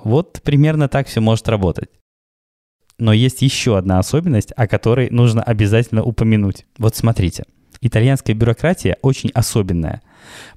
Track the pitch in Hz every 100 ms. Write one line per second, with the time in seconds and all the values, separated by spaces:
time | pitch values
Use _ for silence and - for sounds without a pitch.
0 | 107 139 180 - - 143 151 156 143 139
1 | 139 - 110 113 - 110 90 - - _
2 | _ _ _ _ _ _ _ _ _ -
3 | 113 107 127 - 127 - 127 98 95 92
4 | - 147 175 110 - - 110 104 113 127
5 | 123 120 120 110 120 107 101 110 120 110
6 | 117 110 113 107 101 - - - 110 -
7 | 113 110 - - - _ _ - 120 110
8 | 123 135 - 110 117 113 156 190 92 -
9 | 135 - - 117 - 113 92 85 78 -
10 | - _ - - -